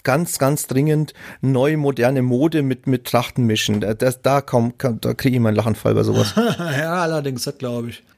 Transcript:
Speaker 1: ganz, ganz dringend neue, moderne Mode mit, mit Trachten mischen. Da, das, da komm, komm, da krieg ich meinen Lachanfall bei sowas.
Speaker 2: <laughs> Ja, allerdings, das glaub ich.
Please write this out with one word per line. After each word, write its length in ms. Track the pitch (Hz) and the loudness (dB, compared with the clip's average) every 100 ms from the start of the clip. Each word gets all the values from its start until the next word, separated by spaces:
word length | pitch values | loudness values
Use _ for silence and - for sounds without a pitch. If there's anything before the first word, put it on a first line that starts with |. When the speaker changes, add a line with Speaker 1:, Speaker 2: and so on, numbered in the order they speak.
Speaker 1:
ganz, 360 | - 139 170 - | -2 0 -2 0
ganz 280 | 135 147 - | 0 0 0
dringend 460 | 131 151 151 151 - - - | 0 2 2 -2 -8 -20 -4
neue, 340 | 131 131 139 156 | 0 2 2 2
moderne 460 | 139 120 120 135 | 0 2 2 2
Mode 400 | 127 123 160 160 | 2 2 2 2
mit, 240 | 135 127 - | 0 -2 0
mit 160 | 127 | -2
Trachten 420 | - 120 - - 117 | 0 -2 0 0 2
mischen. 360 | 110 - 104 | 2 0 0
Da, 120 | 101 | -2
das, 280 | 110 127 123 | 0 0 0
da 180 | 131 139 | 0 0
komm, 360 | - 123 117 - | 0 0 0 -2
komm, 240 | 135 110 | -4 -2
da 120 | 117 | -4
krieg 200 | 117 135 | -2 0
ich 60 | 123 | 2
meinen 140 | 113 104 | 2 2
Lachanfall 400 | 113 110 110 107 | 0 0 0 2
bei 80 | |
sowas. 300 | 107 107 107 - | 2 2 0 0
Speaker 2:
<laughs> 220 | 233 170 | 0 -2
Ja, 420 | 170 135 165 180 | -4 -4 -2 -2
allerdings, 420 | 165 160 139 127 | -2 -2 -4 -6
das 140 | - - | -8 -8
glaub 300 | 127 120 117 | -6 -6 -8
ich. 140 | - _ | -12 _